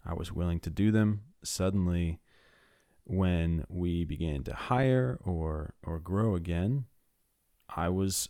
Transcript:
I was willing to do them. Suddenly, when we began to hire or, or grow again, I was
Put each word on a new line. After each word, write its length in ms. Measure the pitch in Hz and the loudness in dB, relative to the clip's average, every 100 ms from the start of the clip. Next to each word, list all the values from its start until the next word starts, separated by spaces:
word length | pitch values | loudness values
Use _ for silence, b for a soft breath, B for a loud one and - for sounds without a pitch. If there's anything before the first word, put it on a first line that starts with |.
| 85 | -8
I 80 | |
was 180 | 85 80 | -6 -6
willing 280 | - 87 85 | -2 0 0
to 80 | - | -2
do 220 | 80 104 | 2 4
them. 300 | 110 107 104 - _ | 6 4 2 -6 _
Suddenly, 760 | - - 95 98 90 87 85 82 _ _ _ _ _ _ _ _ | -8 -2 0 2 2 2 0 -2 _ _ _ _ _ _ _ _
when 640 | - 92 92 85 82 82 - | -4 0 2 2 2 0 -2
we 340 | 87 87 87 | -2 0 0
began 400 | 80 78 82 71 | -2 -2 -2 -4
to 100 | 67 | -6
hire 640 | - - 127 131 127 127 - | -6 -2 2 4 4 2 -2
or, 500 | 95 85 80 78 78 - | -4 -2 -2 -4 -6 -10
or 160 | - 82 | -8 -8
grow 360 | 82 98 113 92 | -2 0 2 0
again, 500 | 85 85 98 139 120 _ _ _ _ _ _ _ - | 0 0 2 0 -4 _ _ _ _ _ _ _ -12
I 200 | - 87 | -4 0
was 400 | 92 95 - | 0 0 -2